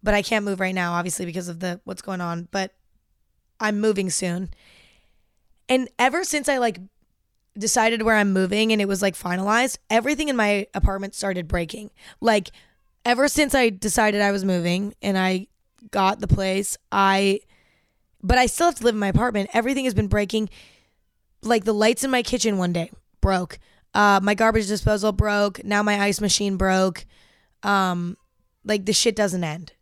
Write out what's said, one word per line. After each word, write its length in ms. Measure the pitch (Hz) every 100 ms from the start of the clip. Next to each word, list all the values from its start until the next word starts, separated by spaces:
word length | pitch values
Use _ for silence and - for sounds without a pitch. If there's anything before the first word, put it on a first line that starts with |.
but 100 | -
I 100 | 208
can't 220 | 202 220
move 140 | 202 190
right 160 | 190
now, 200 | 185 175
obviously, 300 | 175 175 -
because 220 | 175 170 175
of 140 | 165
the, 200 | 180 175
what's 180 | - 185
going 180 | - 185
on. 280 | 175 170 170
But 240 | 196 190 _ _ _ _ _ _ _ _ _
I'm 200 | 214 208
moving 300 | 214 202 190
soon. 400 | - 180 175 180 - _ _ _ _ _ _ _ _ _ _ -
And 200 | 262 254 -
ever 240 | 254 302
since 240 | 370 302 277
I, 100 | 269
like, 220 | 233 175 190 _ _ _ _ _ _ -
decided 460 | 208 - 220 226
where 140 | 220 214
I'm 160 | 202
moving 400 | 190 185 202 220
and 100 | 220
it 60 | 196
was, 140 | 196
like, 120 | 202
finalized, 640 | - 185 180 196 220 254 - _
everything 420 | 226 240 294 302
in 60 | 254
my 300 | 208 208 202
apartment 400 | 202 - 196 196
started 320 | - 202 180 165
breaking. 460 | 180 170 220 208 _ - -
Like, 300 | 226 214 185 - _ _ _ _
ever 240 | 240 240 285
since 260 | 294 285
I 140 | 269 240
decided 520 | 190 214 214 214 208
I 120 | 202
was 120 | 202
moving 520 | 190 180 170 180 202 -
and 160 | 196 190
I 300 | 185 185 196 _ _ _ 220
got 260 | 202 190 208
the 80 | 202
place, 500 | - 190 190 202 - _
I, 480 | 196 196 196 196 196 _ _ _ _ _ _ _ _
but 140 | 185 247
I 80 | 254
still 200 | - 339
have 100 | -
to 80 |
live 100 | 233
in 60 | 214
my 80 | 202
apartment. 420 | - 247 208 196
Everything 320 | 226 233 269
has 100 | 262
been 120 | 202 208
breaking. 420 | 208 208 220 214 - - _ _ _ _ _ _ _
Like, 220 | 214 233
the 100 | 196
lights 300 | 208 214 247
in 60 | 269
my 100 | 254
kitchen 340 | 233 247 220 196
one 160 | 180
day 200 | 170 165 - _ _
broke. 380 | 190 185 180 - _ _ _
Uh, 260 | 208 208 196
my 120 | 190
garbage 340 | 208 226 220 202
disposal 420 | 208 - 214 214
broke. 540 | 196 214 208 208 190
Now 180 | - 208
my 180 | 208 202
ice 200 | 202 196
machine 360 | 208 - 202 190
broke. 480 | 190 190 190 170 - _ _ _ _ _
Um, 520 | 202 202 185 175 175 - _ _ _ _
like, 240 | - 214 190
the 60 |
shit 240 | 202 233 220
doesn't 260 | 202 180
end. 300 | 170 151 165 _